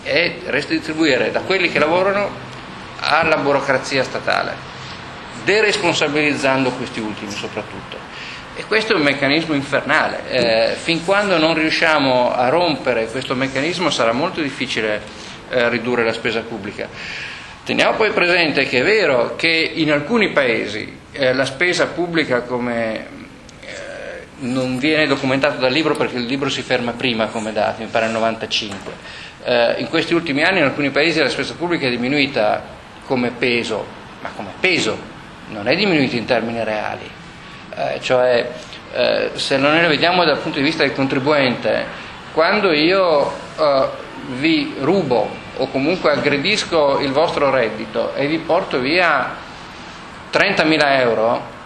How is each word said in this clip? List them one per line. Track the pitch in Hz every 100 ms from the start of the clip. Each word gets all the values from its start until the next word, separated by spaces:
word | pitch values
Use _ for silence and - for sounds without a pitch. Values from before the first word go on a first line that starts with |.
è | - 135 170 - -
redistribuire | 123 147 160 - 156 160 127 110
da | 110
quelli | 113 185 170
che | 147
lavorano | 151 175 190 196 196 - - - - - - -
alla | - 147 160 156
burocrazia | 139 139 - 131 - 139
statale, | 123 113 - 95 92 - - - - - - - - - -
deresponsabilizzando | 202 214 190 175 151 156 147 151 131 135 131 131
questi | 123 120 -
ultimi | 107 101 104
soprattutto. | 101 110 113 101 95 - - - - - - - -
E | -
questo | 214 214
è | 202
un |
meccanismo | 147 135 135 147 165
infernale. | 147 135 135 - 151 107 95 -
Eh, | 127 120 113 113 98
fin | - 165 165
quando | 196 202 175
non | 160
riusciamo | 160 156 156 165 156 135 127 123 -
a | 123
rompere | 151 175 147 - 117 113
questo | 131 127
meccanismo | 131 135 131 135 135 170
sarà | 131 117
molto | 117 165 180
difficile, | 147 - 120 - 110 107 - - - - -
eh, | 127 120
ridurre | 120 117 120
la | 113
spesa | 113 127 110
pubblica. | 113 113 101 98 107 - - - - - - -
Teniamo | - 117 175 -
poi | 214
presente | 175 175 175 165 143 131
che | 127
è |
vero | 143 220 175 127 117 -
che | 160
in | 160 160 - 151
alcuni | 147 147 233 190
paesi, | 151 131 110 104 104 104 - -
eh, | - 131
la | 127 131
spesa | - 180 175 139
pubblica, | - 175 165 147 123
come, | 117 123 123 117 113 107 - - - - - -
eh, | - - 95 95 107 87 - -
non | 131 127 127 127
viene | 143 156 151
documentato | 135 135 135 147 139
dal | 127
libro | 135 156 147
perché | 120 120
il | 117
libro | 139 139
si | 131
ferma | 123 127 120
prima | 117 131 113 107
come | 117 110
dati, | 107 104 107
mi | 113
pare | 117 113
al |
novantacinque. | 113 113 107 110 - 110 98 90 - - - - -
Eh, | - 123 117 -
in | 131
questi | 165 -
ultimi | 170 170 139
anni | 160 190
in | 165
alcuni | 147 143
paesi | 135 160 160
la | 135
spesa | - 123
pubblica | 120 170 165 131
è |
diminuita | 120 123 147 139 120 107 104 - - - - -
come | 131 123
peso, | 120 131 120 110 107 - - - -
ma | - -
come | 104 90
peso, | 185 160 110 101 - - - - -
non | 107 104
è | 160
diminuita | 208 160 131 120
in | 104
termini | 120 113 117
reali. | 110 107 104 104 - - - - - - - -
Eh, | 139 139
cioè, | - 127 127 120 - - - - -
eh, | - 120 107 107 -
se | - 135
non | 139
ne | 156 170
vediamo | 143 160 180 170
dal | 139
punto | - 151
di | 139
vista | 160
del | 143
contribuente, | - 135 139 131 151 131 117 113 110 117 - - - -
quando | - 165 208 196
io, | 151 156 196 185 147 143 - - -
eh, | 156 139 120 - - - - 127
vi | 151 156 139 -
rubo | 139 196 156 120 104 - - -
o | 131
comunque | 139 139 180 165
aggredisco | 143 131 143 156 208 - 170 143 139
il | 139
vostro | 135 165 - 139
reddito | 131 117 107 113 117 113 -
e | 139
vi | 160
porto | - 160 196 147
via | 127 170 175 147 123 - - - - - - - - - -
trentamila | 143 185 190 160 156 143 139
euro | 127 110 110 123 - -